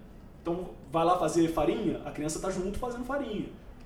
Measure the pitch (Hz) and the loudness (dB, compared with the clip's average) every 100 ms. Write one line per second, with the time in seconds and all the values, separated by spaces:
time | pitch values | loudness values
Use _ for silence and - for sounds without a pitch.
0 | - - - - 165 175 185 - - 165 | -18 -18 -18 -8 -2 -2 -4 -10 -2 4
1 | 165 180 156 170 165 - 151 - 185 135 | 6 6 4 6 4 4 2 2 0 -2
2 | - - 151 - 190 185 185 196 247 240 | -4 -4 -2 -2 -2 -2 -2 -2 -4 -4
3 | 247 285 240 196 139 - - - | -2 -2 -2 -4 -6 -8 -16 -16